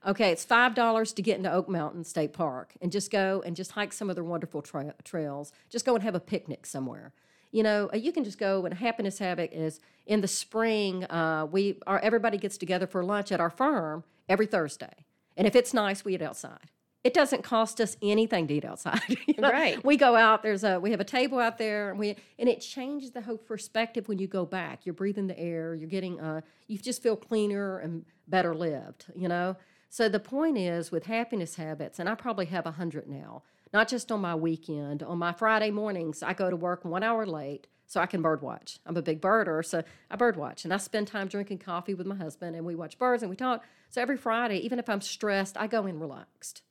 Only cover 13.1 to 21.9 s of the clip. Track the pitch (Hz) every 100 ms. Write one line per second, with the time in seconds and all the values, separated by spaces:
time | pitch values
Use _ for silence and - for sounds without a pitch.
13.1 | 208 202 180 170 - 269 269 160 156 -
14.1 | _ - 196 214 196 151 - - - -
15.1 | _ _ - 202 247 247 240 208 196 208
16.1 | 185 156 - 131 - - _ _ _ 254
17.1 | 254 277 269 - 226 220 - 214 - 202
18.1 | 214 220 196 156 147 - - - 220 -
19.1 | 254 - 302 269 254 311 143 269 294 269
20.1 | 233 226 220 220 196 208 185 190 214 202
21.1 | 254 262 262 233 233 220 208 202